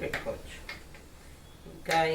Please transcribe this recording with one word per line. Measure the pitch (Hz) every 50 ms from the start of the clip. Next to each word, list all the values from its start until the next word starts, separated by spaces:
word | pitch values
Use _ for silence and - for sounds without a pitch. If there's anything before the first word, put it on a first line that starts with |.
పెట్టుకోవచ్చు. | - - - - - - - - - - - - - - - - - - - - - - - - - - - - - - - - - 165
ఇంకా | 165 - - 175 165 165 160 160